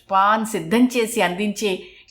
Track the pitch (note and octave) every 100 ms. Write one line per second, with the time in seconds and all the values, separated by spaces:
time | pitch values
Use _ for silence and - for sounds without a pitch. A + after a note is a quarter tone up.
0 | - F#3+ G3+ A3 A3 G3 D#3+ A3 B3 B3
1 | A3 A3 F3+ F3+ G#3 G3 G#3 F3+ - -
2 | -